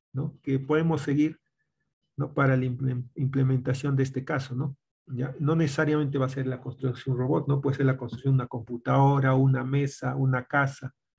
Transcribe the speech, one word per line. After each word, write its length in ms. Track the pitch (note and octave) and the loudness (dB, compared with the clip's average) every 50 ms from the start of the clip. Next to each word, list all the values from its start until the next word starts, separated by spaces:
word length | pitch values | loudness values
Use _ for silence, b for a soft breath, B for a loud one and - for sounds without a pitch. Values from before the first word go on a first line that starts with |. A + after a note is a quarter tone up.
| _ _ - | _ _ -8
¿no? 220 | C3 D#3+ E3+ - - | -6 -6 -6 -8 -8
Que 160 | - C#3 C3+ | -4 -4 -2
podemos 460 | C3+ C3+ C#3+ D3+ D#3 E3 E3 D#3+ C#3+ C3+ | -2 0 0 0 2 2 2 0 0 0
seguir, 360 | D3 C#3 D3 D3+ D#3+ D#3+ - _ _ _ _ _ _ _ _ _ _ _ _ _ _ _ | 0 0 2 2 0 -2 -6 _ _ _ _ _ _ _ _ _ _ _ _ _ _ _
¿no? 160 | C#3 C3+ - - | -6 -6 -2 0
Para 240 | C#3+ C#3 C3+ C3 | 2 2 4 4
la 80 | B2+ B2+ | 2 2
imple-, 420 | B2+ B2 B2 C3+ C3 B2 B2 B2+ - - | -2 -2 -2 -2 -2 -4 -4 -6 -8 -6
implementación 800 | - C3+ C3 - C3+ C3 C3 C3 B2+ C3 C3 C3 C#3 - C#3+ C#3 | -4 -2 0 2 2 2 2 2 2 0 -2 -2 -2 -2 0 0
de 80 | C3+ C3+ | 0 0
este 220 | C3+ - C3 C3 | 0 -2 -6 -6
caso, 300 | - D#3 C3+ - - B2 | -4 -4 -4 -4 -6 -6
¿no? 200 | B2+ D#3 C#3 C3+ - _ _ _ _ _ - | -6 -4 -6 -8 -10 _ _ _ _ _ -10
¿Ya? 220 | C3 A#2+ C#3 C#3 - - | -6 -6 -6 -6 -4 -2
No 160 | D3 D3 E3 | 0 2 2
necesariamente 640 | E3 D#3+ C#3+ - - D#3 D3 D3+ D3+ D3+ C#3 C#3+ C#3 | 2 2 2 2 0 2 2 2 2 0 0 0 0
va 80 | C3 | 0
a 20 | C3 | -2
ser 160 | - C#3 C3 | -2 -4 -4
la 160 | C3 B2+ B2 | -4 -4 -6
construcción 540 | - B2+ - - C3+ B2+ A#2+ - - C3+ B2+ | -8 -12 -8 -4 -4 -4 -4 -4 -4 -2 -2
de 60 | A#2+ B2+ | 0 0
un 40 | |
robot, 200 | C3 D#3+ D#3+ C#3 | 0 0 0 0
¿no? 140 | C#3 C#3+ C#3 | 0 0 0
Puede 160 | C#3 C#3 C3+ | 0 0 0
ser 100 | - C#3 | 2 2
la 100 | C3 B2+ | 2 2
construcción 360 | B2+ B2 A#2+ - - C#3 C#3 C3+ | 0 -4 -10 -8 -4 0 2 2
de 100 | B2+ A#2+ | 2 2
una 40 | |
computadora, 840 | - - A#2 G#2+ - B2 A#2+ - C3 C3 C#3 C#3 C#3 C#3 C#3 C3+ C3+ C3 | -2 -6 -10 -8 -8 -10 -6 0 2 4 4 6 4 4 4 2 2 4
una 300 | C3 C3+ C3+ C3 B2+ B2+ | 4 4 4 2 2 0
mesa, 520 | C3 C#3 C#3+ C#3+ C#3 - - C3+ C3 C3+ | -2 -2 0 -2 -2 -4 -6 -6 -4 -2
una 300 | C#3 C3+ C3 B2+ B2 B2+ | 0 0 0 0 0 -2
casa, 480 | - - C#3+ C#3 C#3 C#3 - C3 C3 - _ _ _ _ | 0 0 0 0 0 -2 -6 -12 -14 -14 _ _ _ _